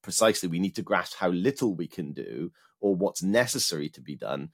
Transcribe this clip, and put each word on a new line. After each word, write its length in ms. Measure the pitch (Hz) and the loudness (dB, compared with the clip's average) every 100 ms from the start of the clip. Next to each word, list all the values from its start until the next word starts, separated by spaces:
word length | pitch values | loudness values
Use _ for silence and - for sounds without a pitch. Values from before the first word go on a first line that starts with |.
precisely 480 | - 85 110 104 92 | -4 4 4 4 0
we 100 | 82 | 0
need 160 | 95 - | 0 -2
to 80 | |
grasp 320 | - 95 - - | 0 0 0 -2
how 120 | 92 | 0
little 460 | 90 113 135 120 90 | 2 0 2 0 0
we 120 | 82 | -6
can 260 | - 73 | -6 -8
do 380 | 67 50 58 85 - _ _ | -8 -10 -8 -8 -10 _ _
or 160 | 101 90 | 2 2
what's 280 | 95 - | 2 0
necessary 680 | 92 110 123 135 - 78 73 | 2 2 2 0 -2 -2 -6
to 120 | - | -8
be 140 | 64 71 | -14 -10
done, 340 | 53 69 - | -6 -6 -6